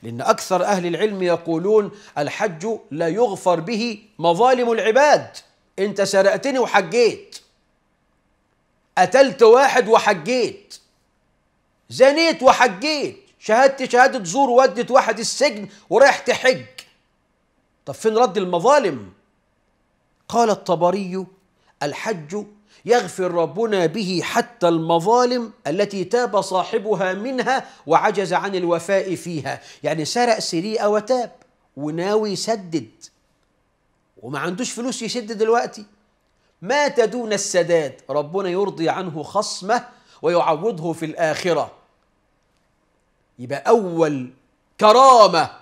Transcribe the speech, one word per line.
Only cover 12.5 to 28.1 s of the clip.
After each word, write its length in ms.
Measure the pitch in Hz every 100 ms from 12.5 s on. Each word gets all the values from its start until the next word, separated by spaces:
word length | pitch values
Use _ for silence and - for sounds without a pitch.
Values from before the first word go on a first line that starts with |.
| 247 254 180 277 302 196 - _ _
شهدت 520 | - 220 269 269 262
شهادة 340 | 240 262 220
زور 260 | 180 208 277
وودت 400 | 240 262 220 240
واحد 280 | 247 - 214
السجن 500 | 226 - 285 311 302 - _
ورايح 280 | 190 269 -
تحج، 460 | - 233 254 196 113 - - _ _ _ _ _ _ _ _ _ -
طب 80 |
فين 240 | 139 220 220
رد 180 | 240 185
المظالم؟ 760 | 185 175 190 294 220 135 98 _ _ _ _ _ _ _ _ _ _ _ _
قال 220 | 233 233
الطبري: 760 | 202 - 170 175 190 190 185 185 _ _ _ _ _
الحج 640 | 147 139 220 196 147 202 208 _ _ _
يغفر 460 | - 240 190 - 185
ربنا 560 | 175 165 151 226 202 165
به 340 | 165 185 185
حتى 440 | - - 226 - 175
المظالم 840 | 165 165 170 170 240 247 247 226 - 139
التي 380 | 165 202 202
تاب 360 | 180 240 240 202
صاحبها 760 | 185 185 - 226 202 196 185
منها 520 | 190 226 262 220 262 - - -
وعجز 460 | 160 185